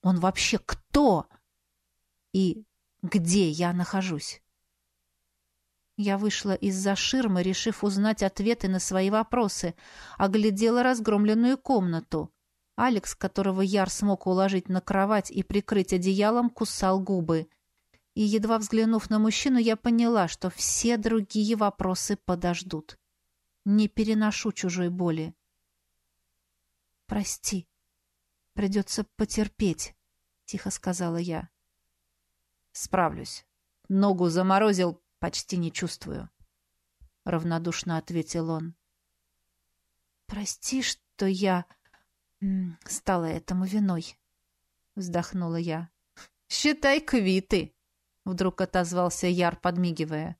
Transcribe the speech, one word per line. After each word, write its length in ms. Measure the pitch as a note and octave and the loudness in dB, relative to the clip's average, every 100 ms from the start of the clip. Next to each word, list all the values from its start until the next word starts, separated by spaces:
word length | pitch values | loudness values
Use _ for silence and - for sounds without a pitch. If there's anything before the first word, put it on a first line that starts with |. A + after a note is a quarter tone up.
Он 180 | F#3 F#3 | 0 2
вообще 380 | F3+ - - G#3 | 0 0 -2 -2
кто? 680 | - - _ C#4+ C#4+ F3 - _ _ _ _ _ _ _ _ _ _ | -4 -10 _ 4 6 4 0 _ _ _ _ _ _ _ _ _ _
И 320 | F#3+ F#3 G#3+ G#3+ _ _ _ | 0 0 0 -10 _ _ _
где 460 | F3+ G#3 E3 G3 F3 | -2 0 2 4 2
я 240 | D3+ F3 | 2 0
нахожусь? 720 | F3+ F3 G3 F#3 D#3 - - _ _ _ _ _ _ _ _ _ _ _ _ _ _ _ - | 0 -2 -2 -2 -4 -8 -14 _ _ _ _ _ _ _ _ _ _ _ _ _ _ _ -4
Я 220 | G3+ G3 | -2 0
вышла 360 | G#3 - G3+ | 0 -2 -2
из-за 400 | F#3+ G3+ F#3+ G3 | -2 -2 0 -2
ширмы, 480 | G3 - C4 A#3 F#3 | 0 0 0 2 2
решив 400 | F3+ F#3 A3+ G#3 | 0 0 -4 -2
узнать 400 | G3+ G3 G#3+ A3 | -2 0 0 2
ответы 460 | F#3+ - G3+ A#3 F#3+ | -2 0 -2 0 0
на 100 | F#3+ | -2
свои 300 | - F#3+ F#3+ | -2 0 2
вопросы, 680 | G#3+ A3 B3 G#3 - F3 - - - - - | 0 0 0 0 -2 -8 -8 -20 -20 -20 -2
оглядела 640 | G3 G#3+ G#3+ G3 A3+ A#3+ | 0 2 2 2 2 4
разгромленную 760 | B3 B3 A3 G#3 G#3 A3 A#3+ C4 | 2 2 2 2 4 4 4 2
комнату. 760 | - B3 F3+ E3 - D#3+ D3+ _ _ _ _ | 2 2 2 -2 -4 -6 -6 _ _ _ _
Алекс, 400 | - B3 A3 - | -2 0 0 -4
которого 480 | - F#3+ - G3 F#3+ | -6 -4 0 0 2
Яр 260 | F#3+ G3+ F#3 | 2 2 0
смог 380 | - G3+ F#3+ - | 0 0 0 0
уложить 420 | F#3 G3 F#3+ F3 | 2 2 0 0
на 140 | F#3 | -4
кровать 480 | - G3 G3 G#3+ - | 0 0 2 2 0
и 120 | - | -6
прикрыть 520 | - G3+ - G#3 F#3 | -2 -2 0 0 2
одеялом, 560 | F#3 F#3 G3 G#3 A#3+ A#3+ | 0 2 2 2 2 0
кусал 500 | - A3 - F#3+ F#3+ | -2 -4 0 0 0
губы. 480 | F#3+ F#3+ D#3+ E3 D#3+ _ _ _ _ _ _ | 0 -2 2 0 -2 _ _ _ _ _ _
И, 60 | - | -2
едва 380 | G#3+ G#3+ G#3+ A3+ | 2 2 2 0
взглянув 500 | G#3+ A3 A3+ A3+ - | 0 2 4 2 2
на 100 | G#3+ | 2
мужчину, 380 | A3 - C#4+ B3+ | 2 2 2 4
я 200 | A3+ A3 | 4 2
поняла, 520 | A#3+ A#3 A#3 A3+ E3+ | 2 4 4 4 2
что 220 | - F#3 | -2 -6
все 480 | - - - A3+ A#3+ | -4 -4 0 0 2
другие 580 | A3 A3+ G3 G#3 G#3 A3+ | 2 0 0 -2 0 2
вопросы 640 | G#3 - F#3+ F#3 - G#3 | 0 0 -2 -2 -2 -4
подождут. 800 | - F3 F3 E3+ F#3 D#3+ D#3 - _ _ _ _ _ _ G3+ | -2 -2 0 -2 -4 -10 -10 -20 _ _ _ _ _ _ 2
Не 200 | G#3 G#3+ | 2 2
переношу 640 | - A3 A3 G#3+ - A3 | 0 0 2 2 0 -4
чужой 380 | - F#3 F3 F3 | -2 -4 -2 -2
боли. 440 | F3+ F3 D#3+ D#3+ - _ _ _ _ _ _ _ _ _ _ _ _ _ _ _ _ - | 0 -2 -2 -6 -12 _ _ _ _ _ _ _ _ _ _ _ _ _ _ _ _ -6
«Прости, 600 | G#3 G3+ - - G3 - _ _ _ _ _ _ _ _ | -4 -4 -6 -4 -4 -6 _ _ _ _ _ _ _ _
придётся 500 | - G3 G3+ F#3+ - G#3 - | -2 0 0 -2 -4 -6 -4
потерпеть», — 800 | A3 - G#3+ _ G#3 D#3 - _ _ _ _ _ | -2 0 -4 _ -2 -2 -8 _ _ _ _ _
тихо 260 | - G3 - | -12 -8 -8
сказала 460 | - - F3+ F3 E3 | -6 -6 -4 -2 -4
я. 320 | F3 D#3+ F3+ _ _ _ _ _ _ _ _ _ _ _ _ | -4 -6 -8 _ _ _ _ _ _ _ _ _ _ _ _
«Справлюсь. 760 | - - F#3+ E3 D3+ - - _ _ _ _ _ | -16 -2 0 0 -2 -12 -16 _ _ _ _ _
Ногу 400 | F#3+ G3+ F#3+ F3 | 2 2 4 2
заморозил, 760 | E3 F#3 G3 G#3+ F#3+ F3 E3+ _ _ | 2 4 4 4 2 0 -2 _ _
почти 380 | E3+ - - F3+ | -8 -6 -6 -4
не 160 | E3 | -4
чувствую», — 580 | - F3 - F3+ C#3 - _ _ _ _ _ _ _ - _ | -4 -8 -8 -12 -12 -12 _ _ _ _ _ _ _ -20 _
равнодушно 720 | - E3+ E3 E3 E3+ E3 - E3 | -4 -2 -2 -2 -2 -6 -4 -6
ответил 520 | - E3 D#3+ E3+ E3 | -4 -6 -4 -4 -4
он. 260 | D#3+ E3 - _ _ _ _ _ _ _ _ _ _ _ _ _ _ - | -4 -6 -14 _ _ _ _ _ _ _ _ _ _ _ _ _ _ -12
«Прости, 540 | G3+ G#3 - - C4 | -8 -8 -8 -4 -2
что 460 | A#3+ - _ - G3 | -2 -6 _ -2 0
я, 380 | F#3 G3 F3+ F3+ _ _ _ _ _ _ _ | 2 2 0 -2 _ _ _ _ _ _ _
м, 380 | G3 F#3+ F3+ E3 | -2 -2 -4 -8
стала 400 | - - - F3+ | -12 -8 -2 0
этому 400 | E3 E3 - F3+ | 0 -4 -4 -2
виной», — 520 | F#3 G#3+ G3 E3+ E3 - _ _ _ _ _ _ _ | 0 0 0 0 -6 -18 _ _ _ _ _ _ _
вздохнула 600 | - F3+ F3 E3+ F#3 E3+ E3 | -10 -4 -2 -2 -4 -4 -4
я. 340 | E3+ D#3+ E3+ _ _ - - _ _ | -4 -4 -8 _ _ -20 -20 _ _
«Считай, 520 | - D4 D4+ C#4 C4+ | -2 0 2 2 2
квиты», — 760 | - B3 F#3+ F#3 F#3+ F#3+ - _ _ _ _ _ | 2 2 4 2 2 -2 -2 _ _ _ _ _
вдруг 360 | - F#3 F#3 - | -8 -2 -2 0
отозвался 680 | F#3 F#3 E3+ F3 F3+ - F3+ | -2 0 0 0 0 0 0
Яр, 300 | F3+ F3 F3 | 2 0 0
подмигивая. 800 | F3+ F3 F3+ D#3+ D#3 D#3 E3 E3+ | -2 0 -2 -2 -4 -4 -8 -12